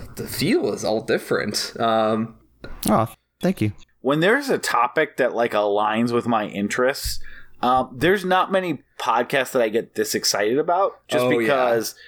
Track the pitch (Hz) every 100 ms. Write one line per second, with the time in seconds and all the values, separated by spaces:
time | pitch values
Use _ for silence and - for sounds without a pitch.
0 | - - 90 - 147 330 131 98 98 110
1 | 127 120 - 101 - - - - 113 113
2 | 110 110 113 - _ _ - - - 208
3 | 110 - _ _ 180 190 107 - - _
4 | 120 147 175 254 277 170 - 120 120 -
5 | 151 - 123 98 120 107 104 101 107 110
6 | 120 120 113 113 104 98 101 - 127 139
7 | - - - - - - 123 131 127 127
8 | 156 202 185 185 - 190 180 147 - -
9 | - 117 120 135 131 131 113 107 - -
10 | 107 110 - 104 107 131 160 175 196 -
11 | - 123 123 120 113 135 127 117 107 -